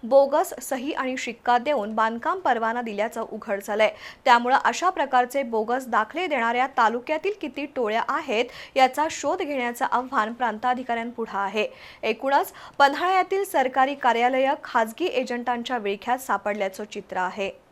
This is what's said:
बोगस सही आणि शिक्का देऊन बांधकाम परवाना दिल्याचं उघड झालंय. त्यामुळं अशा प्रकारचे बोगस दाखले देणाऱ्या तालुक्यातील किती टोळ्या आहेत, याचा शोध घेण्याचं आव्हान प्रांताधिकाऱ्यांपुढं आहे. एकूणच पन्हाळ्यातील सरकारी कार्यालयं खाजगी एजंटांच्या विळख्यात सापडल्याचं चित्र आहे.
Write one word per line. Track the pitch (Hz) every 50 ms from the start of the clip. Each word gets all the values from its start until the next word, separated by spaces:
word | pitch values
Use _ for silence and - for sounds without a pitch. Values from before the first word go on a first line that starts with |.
| -
बोगस | 226 247 269 277 269 - 302 370 - - - -
सही | - 277 262 240 285 311
आणि | - 262 254 254 254
शिक्का | - - 233 - _ - 240 247
देऊन | 240 285 294 262 202 208 220
बांधकाम | 220 220 226 226 233 233 302 359 381
परवाना | 370 330 254 233 226 226 226 240 247
दिल्याचं | 233 208 196 208 226 220 233 226 - -
उघड | 220 214 - 202 196 202
झालंय. | - 208 214 214 214 - - - - - - _
त्यामुळं | 262 247 240 240 247 262 262 -
अशा | - 240 - - 359
प्रकारचे | 370 359 302 269 254 254 254 247 - 277 277
बोगस | 240 226 220 220 220 240 262 269
दाखले | 240 226 214 214 214 - 320 359
देणाऱ्या | 330 294 262 226 226 233 240 254
तालुक्यातील | 269 254 - 233 214 226 247 240 - 311 320 311 381 415 -
किती | - 294 - 285 277
टोळ्या | 285 - 269 240 208 214 226 - -
आहेत, | 262 302 320 226 233 214 247 240 - - - - _
याचा | 269 262 254 262 - 294 320
शोध | 311 - - 285 330 370 392
घेण्याचं | 285 294 269 240 240 240 240 269
आव्हान | - - 233 254 254 277 262 214 214 240
प्रांताधिकाऱ्यांपुढं | 233 254 233 226 214 226 247 254 247 254 - 233 233 226 240 240 - 226 220 - 196
आहे. | 202 190 196 220 214 - - - - - - - -
एकूणच | 220 220 226 - 269 277 285 381 - - - - - - _
पन्हाळ्यातील | 277 277 277 294 330 359 381 381 370 370 381 392 403
सरकारी | 381 - 320 269 262 254 269 262 269 285
कार्यालयं | 277 - 254 226 226 233 247 262 262 269 262 285 - -
खाजगी | - - 247 226 220 226 - 330
एजंटांच्या | 359 - - 262 - 247 240 240 247 240 240 233 - 262 240
विळख्यात | 208 202 196 208 - - 247 254
सापडल्याचं | 254 - 226 196 - 208 208 214 202 190 190 - 208 214 -
चित्र | 208 190 - -
आहे. | 185 180 180 - 208 196 190 - - _ _